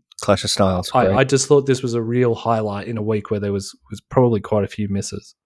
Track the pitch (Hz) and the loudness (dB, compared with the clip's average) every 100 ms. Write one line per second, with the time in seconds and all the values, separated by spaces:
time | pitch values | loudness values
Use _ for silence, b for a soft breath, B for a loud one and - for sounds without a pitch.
0 | _ - - 98 104 - 95 90 - 131 | _ -6 0 0 0 0 2 2 0 2
1 | 98 104 135 135 - 147 135 127 127 117 | 2 4 2 2 4 2 4 0 0 -2
2 | 113 120 123 113 117 113 107 101 101 113 | -2 0 2 0 0 0 0 -4 -6 -6
3 | 104 107 - 104 101 98 - - - 101 | -2 -2 -2 -4 -2 -4 -6 -16 -16 -16
4 | - 131 123 107 - 107 98 - 101 98 | -2 2 4 2 0 -2 -2 -4 -4 -4
5 | - - - _ | -6 -10 -16 _